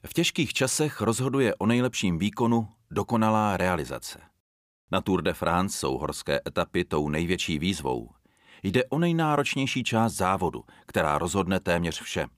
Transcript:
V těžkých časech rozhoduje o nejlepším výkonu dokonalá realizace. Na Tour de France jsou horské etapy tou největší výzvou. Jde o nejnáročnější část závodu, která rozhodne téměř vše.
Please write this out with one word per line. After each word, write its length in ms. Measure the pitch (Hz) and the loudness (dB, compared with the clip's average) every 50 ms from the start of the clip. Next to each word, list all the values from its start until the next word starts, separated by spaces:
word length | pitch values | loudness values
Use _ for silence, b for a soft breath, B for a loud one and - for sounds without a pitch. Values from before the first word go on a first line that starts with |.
| - | -16
V 60 | - | -4
těžkých 400 | - - 175 - - - 135 113 | -2 0 0 0 0 0 -2 -2
časech 480 | - - 131 127 - - 156 147 - - | 0 0 0 0 2 0 0 0 0 0
rozhoduje 540 | 107 113 113 104 127 135 123 139 131 107 - | 0 0 2 2 0 0 2 2 2 2 2
o 120 | - - | 2 2
nejlepším 520 | 110 117 120 123 127 - - - 95 87 80 | 2 4 4 2 0 0 0 0 0 2 2
výkonu 500 | 92 104 104 - 120 117 117 117 113 107 - _ _ _ | 0 -2 0 0 2 4 4 2 2 -2 -10 _ _ _
dokonalá 680 | - 107 98 - 120 113 110 110 110 107 107 104 98 | -4 -4 -2 0 0 2 2 2 2 2 2 0 0
realizace. 640 | 87 95 92 90 82 71 60 64 55 - - - - - _ _ _ _ _ _ _ _ _ _ _ _ _ | 0 0 0 0 0 -2 -6 -8 -10 -10 -12 -14 -16 -20 _ _ _ _ _ _ _ _ _ _ _ _ _
Na 80 | - 95 | -4 -2
Tour 220 | - - 95 87 | 0 2 0 2
de 100 | 78 92 | 2 0
France 460 | 80 - 90 82 85 87 92 101 - - | -2 0 0 0 2 2 0 0 -2 -4
jsou 200 | - 67 65 64 | -4 -4 -4 -2
horské 420 | 76 - 71 - - - 71 69 - | -4 -6 -6 -8 -4 -2 -2 -2 -2
etapy 380 | - - - 85 - - 87 85 | -4 -4 -4 -4 -2 -2 -2 -2
tou 240 | - - 76 73 73 | 0 0 0 0 0
největší 500 | 73 78 85 87 92 85 - - 82 71 | 0 -2 0 -2 -2 -2 -2 -4 -2 -2
výzvou. 520 | 76 92 98 73 65 67 64 60 57 - - _ b b b b b b b b | 0 -2 -2 -2 -4 -4 -4 -4 -6 -12 -20 _ b b b b b b b b
Jde 220 | b 98 92 127 - | b 0 0 0 0
o 140 | - 127 151 | 2 0 0
nejnáročnější 840 | 175 175 165 165 165 151 147 143 139 - - 139 135 131 - 135 117 | 2 2 2 2 2 2 2 2 0 0 0 -2 -2 -2 -2 -4 -2
část 280 | - 117 113 113 113 | 0 0 2 0 0
závodu, 520 | 110 - 95 90 95 95 92 82 - 58 - B B B B | 0 0 0 0 2 2 0 -2 -4 -6 -14 B B B B
která 320 | - - 98 82 76 73 73 | -6 -2 0 0 2 2 0
rozhodne 420 | 82 87 90 101 92 85 95 92 | 0 0 0 0 0 2 0 -2
téměř 420 | - 92 87 87 85 82 76 - | 2 0 0 2 0 -2 -4 -6
vše. 240 | - - - 95 76 71 _ | -10 -6 -6 -6 -6 -6 _